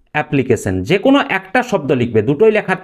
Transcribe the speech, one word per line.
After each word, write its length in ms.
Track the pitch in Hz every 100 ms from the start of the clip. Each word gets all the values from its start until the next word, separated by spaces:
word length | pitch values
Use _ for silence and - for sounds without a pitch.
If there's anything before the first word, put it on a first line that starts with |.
| _
অ্যাপ্লিকেশন, 600 | 151 151 143 - 110 - 92 95
যে 80 | 196
কোনো 140 | 262 277 - 190
একটা 220 | - 254 247
শব্দ 200 | 196 139 131
লিখবে, 200 | - 113 107
দুটোই 240 | 151 220 214
লেখার 240 | 185 185